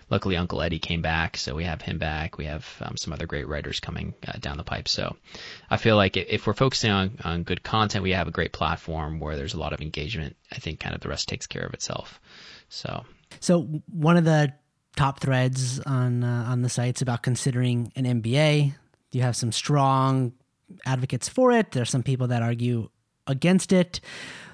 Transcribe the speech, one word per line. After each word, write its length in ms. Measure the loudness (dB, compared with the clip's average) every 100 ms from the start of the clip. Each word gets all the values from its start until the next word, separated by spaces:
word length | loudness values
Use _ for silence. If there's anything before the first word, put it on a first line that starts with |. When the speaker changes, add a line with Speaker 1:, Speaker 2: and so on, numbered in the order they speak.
| -2
Speaker 1:
Luckily, 280 | -2 0 0
Uncle 240 | 0 -2
Eddie 180 | -2 -2
came 220 | -2 -2
back, 340 | 0 0 0 -4
so 200 | -6 -4
we 100 | -4
have 160 | -4
him 160 | -6 -4
back. 400 | -2 -2 -6 -6
We 80 | -8
have, 200 | -8 -10 -12
um, 160 | -10 -8
some 160 | -8
other 140 | -8 -6
great 220 | -6 -6
writers 320 | -6 -6 -8
coming, 340 | -8 -8 -8 -10 -12
uh, 100 | -10
down 180 | -8 -8
the 60 |
pipe. 240 | -8 -6 -4
So 300 | -4 -4 -8 -16 -18 -16 -18 -2
I 80 | 2
feel 200 | 6 6
like 180 | 6 2
i-, 100 | -2
if 160 | -2 0
we're 80 |
focusing 380 | 2 2 2 2
on, 260 | 2 2 -2
on 200 | -4 -4
good 200 | -2 -4
content, 400 | 0 0 2 2
we 80 | 0
have 160 | 0 0
a 40 |
great 220 | -2 -2
platform 680 | 0 -2 -2 -4 -4 -4 -4
where 160 | -4 -4
there's 200 | -4 -4
a 40 |
lot 140 | -4
of 80 | -4
engagement. 540 | -8 -6 -6 -4 -6 -10 _
I 80 | -10
think 200 | -10 -8
kind 140 | -8
of 80 | -6
the 80 | -6
rest 180 | -6 -6
takes 200 | -6 -8
care 160 | -8
of 100 | -8
itself. 480 | -8 -8 -8 -10 -20 _ -20 -20 -20 _
So. 340 | -12 -8 -10 -12 -20 _ -6
Speaker 2:
So 220 | 2 2
w-, 180 | 2 -8 -8
one 240 | 0 6 6
of 100 | 6
the 280 | 6 4 -2 _ _ _ 0
top 240 | 0 0
threads 600 | 0 2 2 0 -2 -4
on, 440 | -2 2 2 2
uh, 220 | 0 0 0
on 140 | 0
the 80 | 0
site's 320 | 0 0 0
about 220 | -2 0
considering 680 | 0 0 0 2 2 2 -2 -2
an 100 | 0
M 160 | 0
B 160 | 2 4
A. 380 | 4 6 4 0 _ _ _
You 120 | 0
have 120 | 0 0
some 160 | -2
strong 840 | -2 2 4 4 4 4 2 0 -4 _ _ _ -10 -2
advocates 420 | -2 -2 -4 -2
for 240 | 4 6
it. 200 | 6 2
There 100 | 0
are 40 | 0
some 180 | 0
people 240 | 0 0 0
that 160 | 2
argue 460 | 0 0 0 0 -4 _ _ _ -4
against 460 | 0 4 4 6
it. 280 | 4 4 -2 -14 -16 -16 -16 -18